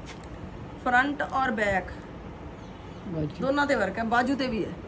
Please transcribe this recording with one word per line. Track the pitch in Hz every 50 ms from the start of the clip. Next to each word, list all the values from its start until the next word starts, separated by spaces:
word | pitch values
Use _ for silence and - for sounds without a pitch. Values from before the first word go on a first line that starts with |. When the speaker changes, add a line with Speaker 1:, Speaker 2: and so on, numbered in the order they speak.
| - - - - - - - - - - - - - - - - -
Speaker 1:
ਫਰੰਟ | 254 247 247 262 285 285 285 -
ਔਰ | - - 269 262 254
ਬੈਕ | 233 214 214 202 196 185 180 - - - - - - - - - - - - - - - - - - - - - - - -
Speaker 2:
ਬਾਜੂ। | 208 170 156 156 147 - -
Speaker 1:
ਦੋਨਾਂ | 214 262 277 285 285
ਤੇ | 277 277
ਵਰਕ | 233 202 190 190 226
ਹੈ, | 226
ਬਾਜੂ | 220 226 240 254 254 285
ਤੇ | 233 269
ਵੀ | 254 226 214 160
ਹੈ, | - 170 - -